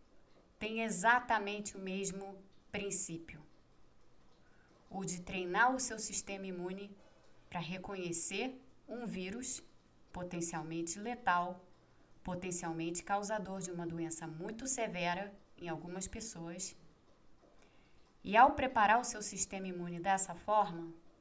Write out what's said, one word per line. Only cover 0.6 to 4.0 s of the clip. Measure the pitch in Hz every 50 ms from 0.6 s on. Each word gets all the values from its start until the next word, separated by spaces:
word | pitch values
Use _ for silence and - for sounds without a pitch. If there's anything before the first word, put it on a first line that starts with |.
| 214 220 220 226 226
exatamente | 220 190 175 220 226 240 247 247 - 226 214 202 208 208 208 208 - -
o | 196
mesmo | 190 190 185 196 196 175 185 196 196 196 196 - - - - - - - -
princípio: | 202 202 196 - - - - 165 165 - - - - - - - - - - - - - - - -